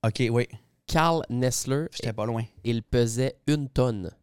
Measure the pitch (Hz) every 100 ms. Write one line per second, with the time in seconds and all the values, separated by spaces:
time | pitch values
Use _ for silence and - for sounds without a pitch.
0 | 113 - 123 117 120 - _ _ - 165
1 | 160 165 - 120 127 127 - 135 165 -
2 | 123 110 107 113 113 - 113 117 - 127
3 | 117 113 131 - - 147 139 - 127 107
4 | 87 -